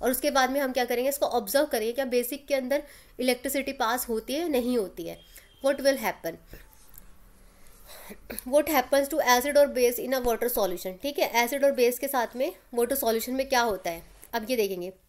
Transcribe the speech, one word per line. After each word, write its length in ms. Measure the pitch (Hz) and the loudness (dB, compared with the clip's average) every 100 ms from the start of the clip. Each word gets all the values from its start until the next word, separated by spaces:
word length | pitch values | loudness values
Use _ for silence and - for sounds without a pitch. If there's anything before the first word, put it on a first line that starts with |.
और 100 | 233 | -2
उसके 200 | 254 294 | 0 0
बाद 200 | 269 254 | 2 2
में 80 | 269 | 2
हम 120 | 269 | 0
क्या 140 | 254 247 | 0 0
करेंगे? 240 | 240 262 | 0 0
इसको 160 | 277 311 | 0 0
ऑब्जर्व 400 | 240 208 277 294 | 0 0 2 2
करेंगे 280 | 240 220 | 0 -2
क्या 120 | 233 262 | -2 0
बेसिक 420 | 240 240 277 - | 0 0 -4 -4
के 80 | 277 | -2
अंदर 280 | 254 285 294 - - - | 0 -2 -4 -16 -16 -4
इलेक्ट्रिसिटी 540 | 254 247 277 285 269 | -2 0 -2 -2 -2
पास 360 | 269 226 247 - | -2 -2 -2 -2
होती 240 | 220 226 | -4 -4
है 60 | 269 | -4
या 80 | 339 | 0
नहीं 300 | 262 240 247 | 0 0 0
होती 300 | 185 - 165 | -2 -6 -12
है। 300 | 170 - - - - 269 | -12 -18 -20 -20 -4 -2
What 160 | 285 | 2
will 180 | 269 269 | 2 2
happen? 340 | 220 - 165 165 - - - - - - - - - - - - - - - - - - - 226 - | 0 -4 -6 -10 -14 -20 -20 -20 -20 -20 -20 -20 -20 -20 -20 -20 -20 -20 -20 -18 -18 -16 -14 -12 0
What 220 | 285 302 | 2 4
happens 440 | 302 247 277 277 | 2 2 2 0
to 60 | 311 240 | 0 4
acid 260 | 247 277 285 | 4 4 4
or 80 | 285 | 4
base 260 | 233 240 240 | 4 2 2
in 100 | 247 | -2
a 120 | 262 | -2
water 280 | 247 226 240 | 0 0 0
solution? 440 | 240 190 180 185 185 | 0 -2 -2 -8 -8
ठीक 180 | 277 285 | -6 -2
है, 240 | 320 226 | 0 0
एसिड 220 | 240 285 277 | 0 2 2
और 60 | |
बेस 280 | 247 240 247 | 4 2 2
के 80 | 277 | -2
साथ 200 | 277 226 247 | -2 -2 -2
में 200 | 285 370 _ | -4 -6 _
वाटर 220 | 240 233 262 | -2 0 0
सॉल्यूशन 380 | 233 226 226 | 0 0 -2
में 160 | 262 269 | -4 0
क्या 120 | 254 | 2
होता 280 | 240 190 175 | 2 0 -4
है, 140 | 165 - - - | -8 -10 -20 -8
अब 140 | 233 214 | -8 -2
ये 60 | 254 | 0
देखेंगे। 380 | 196 185 175 185 | 0 -2 -8 -12